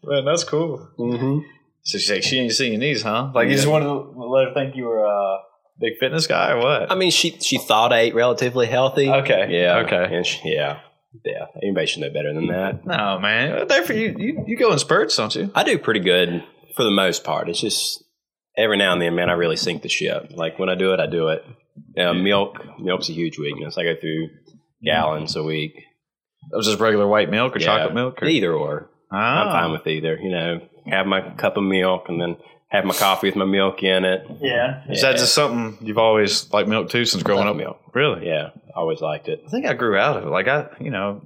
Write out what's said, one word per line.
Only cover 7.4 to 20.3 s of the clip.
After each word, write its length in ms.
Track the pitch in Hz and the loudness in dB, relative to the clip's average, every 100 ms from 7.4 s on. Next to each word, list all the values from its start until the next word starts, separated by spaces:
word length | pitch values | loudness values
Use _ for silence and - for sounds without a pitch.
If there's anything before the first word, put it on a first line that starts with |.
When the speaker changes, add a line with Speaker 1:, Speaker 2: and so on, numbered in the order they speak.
Speaker 2:
she 180 | - 127 | -2 -2
thought 360 | - 110 120 | 2 4 6
I 60 | 123 | 6
ate 140 | 117 110 | 4 4
relatively 520 | 123 120 127 123 117 | 2 2 0 2 2
healthy. 420 | 123 131 131 139 | 2 2 2 4
Speaker 1:
Okay. 380 | 135 135 101 98 | 4 4 2 2
Speaker 2:
Yeah. 280 | 87 87 90 | 2 4 4
Speaker 1:
Okay. 360 | 113 95 90 85 | 2 0 0 0
Speaker 2:
And 100 | 90 | -2
she, 280 | - - | -4 -2
yeah. 260 | 78 71 73 - _ _ 113 - | -2 -2 -4 -14 _ _ -12 -8
Yeah. 200 | - - - | -8 -10 -8
Anybody 260 | 101 90 78 | -4 -2 -2
should 140 | 85 | -4
know 80 | 71 | -6
better 220 | 78 73 | -4 -4
than 140 | 76 85 | -4 -4
that. 380 | 87 95 - - | -2 -4 -6 -6
Speaker 1:
No, 340 | 165 104 98 | -4 -2 -2
man. 480 | 101 110 139 - - | 0 0 0 -2 0
They're 160 | 277 | 0
for 100 | - | 0
you. 220 | 220 220 - | -2 -2 -4
You, 260 | 214 302 135 | -6 -6 -6
you 100 | 233 | 0
go 140 | 240 | 2
in 80 | 156 | 2
spurts, 360 | - 180 220 - | 2 2 2 0
don't 160 | 110 - | -2 -4
you? 160 | 196 - | -2 0
Speaker 2:
I 80 | |
do 140 | - 202 | 2 0
pretty 220 | - 107 | 0 0
good 420 | 92 90 87 85 - _ _ - | 4 4 4 -2 -8 _ _ -2
for 80 | |
the 80 | 117 | 2
most 320 | 98 95 82 | 4 2 0
part. 260 | - 76 78 | -4 -4 -2
It's 120 | 85 | -4
just 420 | 110 - - - _ _ _ _ _ - | -4 -2 -4 -8 _ _ _ _ _ 0
every 200 | 110 101 | 2 4
now 160 | 98 | 4
and 80 | 87 | 2
then, 140 | 85 85 | 2 0
man, 140 | 87 | 2
I 40 | |
really 220 | 85 85 85 | 2 2 0
sink 240 | - 82 | -2 -4
the 80 | - | -4
ship. 420 | - 78 76 - | -4 -2 -4 -8